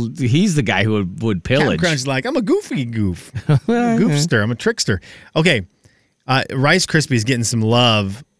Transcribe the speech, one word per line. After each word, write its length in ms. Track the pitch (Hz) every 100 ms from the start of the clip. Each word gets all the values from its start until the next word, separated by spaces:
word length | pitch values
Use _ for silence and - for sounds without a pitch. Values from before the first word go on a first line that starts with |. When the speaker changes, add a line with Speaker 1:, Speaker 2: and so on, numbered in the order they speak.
| 117 -
Speaker 1:
he's 380 | 123 147 214
the 80 | 151
guy 220 | 101 95
who 80 | 107
would, 300 | 107 90 -
would 220 | 113 92
pillage. 200 | - 131
Speaker 2:
Captain 140 | 131 165
Crunch 140 | 170 147
is 100 | 135
like, 180 | 131
"I'm 120 | - 302
a 60 |
goofy 420 | 208 392 - 214
goof. 480 | 120 113 101 - -
Speaker 1:
<laughs> 140 | - -
Speaker 2:
I'm 60 | 143 -
a 320 | 240 240 233
goofster. 420 | 208 143 165 113
I'm 100 | 107
a 20 | 120
trickster." 440 | 220 233 - 98 - - -
Okay. 320 | 156 170 123 92 _ _ _ _ _ -
Uh, 160 | 131 -
Rice 340 | 135 143 180 -
Krispies 380 | 160 - 127 107
getting 180 | 123
some 160 | 113 117
love 640 | 110 120 123 107 98 110 - _